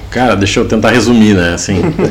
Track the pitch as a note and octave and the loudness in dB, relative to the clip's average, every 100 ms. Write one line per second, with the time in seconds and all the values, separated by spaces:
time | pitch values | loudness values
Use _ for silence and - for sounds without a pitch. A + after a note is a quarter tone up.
0 | - A#2+ B2 G2 F#2+ B2 G#2 A2+ F#3 E3 | -8 -2 0 0 0 0 -2 0 0 2
1 | G#2+ A#2+ G#2+ F#2+ E2+ E2+ - F#2 D#3+ D#3 | 2 4 4 2 0 -2 -4 -2 -2 -2
2 | - | -4